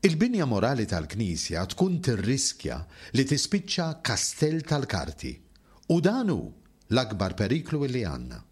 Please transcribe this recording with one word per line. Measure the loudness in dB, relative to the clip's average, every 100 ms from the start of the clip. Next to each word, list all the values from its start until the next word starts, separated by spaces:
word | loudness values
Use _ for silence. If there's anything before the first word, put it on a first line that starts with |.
il-binja | 4 4 2 2 2
morali | 2 2 0 0
tal-Knisja | -2 -4 -4 -2 -2 -4 -4 -4
tkun | 0 0 2
tirriskja | 0 0 0 0 0 -4 -6 -6 -10 -14 -4 0
li | 2
tispiċċa | 2 2 -2 -2 -4 -2 -4 -2
kastell | -2 -2 0 2 2
tal-karti, | 0 -2 0 -2 -4 -8 -10 -10 -16 -20 _ -20 _
u | 4
dan | 4 4 2
hu | 0 -2 -12 -20 _ _
l-akbar | 2 2 0 -2
periklu | 0 0 0 0 -2 -2
li | -2 -4
għandna. | -4 -8 -12 -18